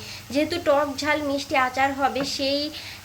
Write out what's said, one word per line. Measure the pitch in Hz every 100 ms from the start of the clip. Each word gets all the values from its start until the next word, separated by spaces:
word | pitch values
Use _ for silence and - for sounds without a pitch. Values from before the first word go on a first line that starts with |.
| - - -
যেহেতু | 254 311 339
টক | 320 285 294 269
ঝাল | 294 302
মিষ্টি | 285 277 285 285
আচার | 254 269 277
হবে, | 269 262 262
সেই | 277 - 269 285 302 - - -